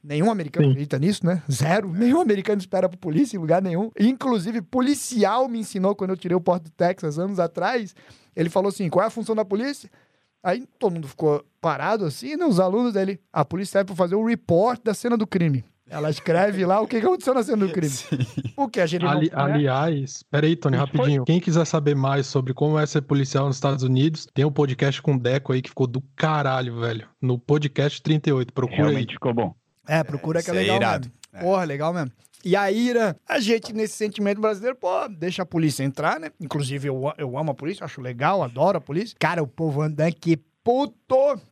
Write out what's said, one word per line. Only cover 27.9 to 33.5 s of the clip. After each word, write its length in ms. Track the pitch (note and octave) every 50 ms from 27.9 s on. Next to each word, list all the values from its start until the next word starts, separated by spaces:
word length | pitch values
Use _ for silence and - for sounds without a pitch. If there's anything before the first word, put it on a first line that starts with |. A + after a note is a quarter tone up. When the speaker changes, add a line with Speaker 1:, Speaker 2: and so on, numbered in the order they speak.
| - - _
Speaker 2:
trinta 260 | D3+ D#3 D3+ - D#3+
e 40 | C#3+
oito, 200 | C3 B2 - -
procura 280 | - B2+ B2 B2 C#3+
aí. 40 | D3 D3+
Speaker 4:
Realmente 240 | C#3+ C3+ B2 A2 -
ficou 200 | - - C3 A#2
bom. 220 | A#2 A2 F2 - _ _ _ _ _ _
Speaker 1:
É, 160 | - D3+ D#3+ D#3
procura 380 | - D3 C#3+ - D#3 D#3+ E3+
que 80 | D#3+ -
é 40 | -
Speaker 3:
Isso 60 | -
é 40 | F#2+
Speaker 1:
legal 140 | G#2 A2
Speaker 3:
irado. 300 | A#2 A#2 A2+ G2+ - B2+
Speaker 1:
mesmo. 60 | A#2+ - _ - _ _
Speaker 3:
É. 60 | -
Speaker 1:
Porra, 220 | F3+ F3+ G3 F#3+ F3+
legal 300 | D#3 C#3 C#3 D3+ E3 F3
mesmo. 180 | F3+ D3+ B2+ - _ _ _ _ _ _
E 120 | F#3 F3+
aí, 340 | G3 G3+ A3 A3 A3 A#3+ B3
Irã, 240 | B3 A#3 A3+ G3 D3 - _ -
a 100 | - D4
gente, 320 | A3+ G3+